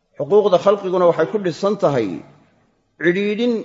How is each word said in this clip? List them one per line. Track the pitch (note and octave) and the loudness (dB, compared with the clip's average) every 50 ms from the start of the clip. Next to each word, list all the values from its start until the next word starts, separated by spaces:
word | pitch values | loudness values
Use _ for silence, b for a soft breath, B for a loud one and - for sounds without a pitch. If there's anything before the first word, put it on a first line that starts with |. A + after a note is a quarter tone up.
| _ _ _ - | _ _ _ -10
Xuquuqda | D3 C#3 F#3+ G#3+ G3 G#3 F3+ E3+ | -4 0 2 2 4 4 2 2
khalqiguna | - G3+ G#3 G3+ G3 F#3 F3+ F#3 F3+ | 4 2 2 2 0 -2 0 2 2
waxay | E3+ D#3+ D#3+ E3 E3 | 2 4 2 0 -2
ku | - G#3+ | -2 -4
dhisan | G3 F3 D3 - G3 G3 G#3 - | -4 -4 -4 -2 -2 -2 0 0
tahay | F#3+ D#3 C#3+ B2+ A2 F#2+ E2+ - - - - _ _ _ _ _ _ _ _ _ _ _ _ - | 0 0 0 0 -2 -2 -6 -8 -12 -16 -20 _ _ _ _ _ _ _ _ _ _ _ _ -4
cidhiidhin | D3+ E3+ F3 G3 G3+ G#3 G#3+ G3+ A#3+ B3 A#3 G#3 - | -2 0 0 0 -2 -4 -2 -2 -2 -2 -2 -4 -6